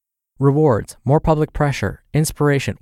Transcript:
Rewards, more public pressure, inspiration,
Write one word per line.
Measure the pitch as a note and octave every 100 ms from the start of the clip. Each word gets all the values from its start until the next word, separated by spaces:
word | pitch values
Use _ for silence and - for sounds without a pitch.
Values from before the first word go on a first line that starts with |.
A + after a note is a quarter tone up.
| _ _ _ -
Rewards, | C#3 C#3 D#3 G#2 - -
more | - C#3
public | - D3+ D#3
pressure, | - D3 C3+ G2 - _
inspiration, | D3 D#3 - D3 C#3 A#2+ G2